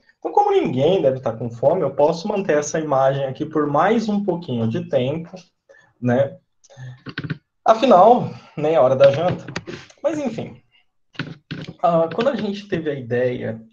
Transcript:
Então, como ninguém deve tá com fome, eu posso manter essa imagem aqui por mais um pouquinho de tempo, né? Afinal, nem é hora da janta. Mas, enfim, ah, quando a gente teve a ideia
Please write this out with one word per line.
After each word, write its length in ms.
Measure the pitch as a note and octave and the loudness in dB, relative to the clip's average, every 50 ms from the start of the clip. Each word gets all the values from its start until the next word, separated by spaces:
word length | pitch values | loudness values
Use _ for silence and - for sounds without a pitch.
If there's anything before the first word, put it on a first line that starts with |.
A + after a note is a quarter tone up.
| _ _ _ _ | _ _ _ _
Então, 160 | - - - | -10 -2 0
como 160 | G#4 G#4 G#4 | 0 2 2
ninguém 500 | G4 F#4+ D#4 - B2 B2+ C#3 D#3+ G3 F#3 | 2 2 0 0 0 0 2 2 2 2
deve 200 | D#3 C3+ B2+ C3 | 2 0 0 0
tá 120 | - A#2+ A2+ | -4 -6 -4
com 160 | - B2+ A#2 | -4 -6 -8
fome, 340 | - - D#3 C#3 E3+ F#3 D3+ | -6 0 2 2 2 2 0
eu 120 | C3 - | -2 0
posso 320 | - D3 D#3 E3+ E3 - | 2 2 2 2 0 -4
manter 320 | G#3+ G#3+ G3 G3 - D3+ D3 | -4 -4 -2 0 0 0 0
essa 220 | D3 - - E3 | 0 -2 -4 -4
imagem 440 | D#3 D3+ C#3 C3 C3+ C3+ C3+ C#3 C#3 | -2 0 0 2 2 2 2 0 -2
aqui 200 | B2+ B2+ - D3+ | -4 -6 -6 -8
por 220 | - - D#3 D3 C#3+ | -4 -2 -2 0 0
mais 400 | C#3+ D3 E3+ G#3 A3+ A#3+ A3+ G#3+ | 2 2 2 2 2 2 0 0
um 160 | G#3 G3+ G3+ | -2 -2 0
pouquinho 420 | F#3+ E3+ E3+ - - B2 A#2 A2+ | -2 -4 -4 -4 -6 -4 -2 -2
de 220 | A2+ A#2 F3 E3+ - | -2 -2 -2 -4 -2
tempo, 420 | - C3 B2 C3+ D3+ E3 F3 - - F3 - _ _ _ _ _ - - _ _ _ _ | -2 0 0 0 -2 -6 -8 -10 -16 -18 -20 _ _ _ _ _ -20 -20 _ _ _ _
né? 360 | A#2+ B2 A#2+ B2+ - - - - _ _ _ _ _ _ - B2+ B2+ B2+ B2+ - _ - - - - - - - _ _ _ _ _ | -2 0 2 2 0 0 -4 -10 _ _ _ _ _ _ -20 -18 -18 -18 -18 -18 _ -14 -12 -10 -8 -8 -10 -10 _ _ _ _ _
Afinal, 680 | A#3 A3+ A3+ C4+ B3+ G3+ F3 F#3+ A3+ B3 G3 C#3+ A#2+ - - - - - | 2 2 4 6 6 6 8 8 8 6 4 2 -4 -8 -12 -18 -14 -8
nem 180 | D#3+ D3 D#3 E3 | -4 -2 0 2
é 60 | D#3 | 4
hora 160 | B2+ B2+ C3+ | 4 4 4
da 160 | C3 C#3 C#3 B2+ | 6 6 6 6
janta. 340 | D3+ E3+ F3+ - - - - - - - - - - - - _ _ - | 4 0 -2 -2 -4 -8 -12 -12 -12 -12 -12 -14 -16 -16 -20 _ _ -4
Mas, 160 | D4+ E4 D4+ | -4 -2 -2
enfim, 420 | C#4+ A#3+ A3+ A#3 - - - - _ _ _ _ _ _ _ _ _ _ _ - - - - - _ _ - - - - - - | -4 -4 -6 -6 -10 -10 -14 -18 _ _ _ _ _ _ _ _ _ _ _ -12 -12 -12 -14 -18 _ _ -12 -12 -12 -14 -8 -2
ah, 280 | - E3+ F3 E3 E3 E3 - | 0 2 2 2 2 0 0
quando 160 | A#3 A#3+ C#4+ | 0 0 0
a 60 | C#4 | 0
gente 320 | G3 A3 G3+ G3 - - | 0 -4 -4 -6 -8 -6
teve 240 | - F#3 E3 D3+ D3+ | -6 -6 -4 -4 -4
a 40 | C#3+ | -6
ideia 680 | C3 A#2+ A2+ B2 A#2+ B2+ B2 B2 A#2 A2+ A2+ A2 - - - | -6 -6 -4 -2 0 0 0 -2 -4 -6 -8 -8 -10 -14 -20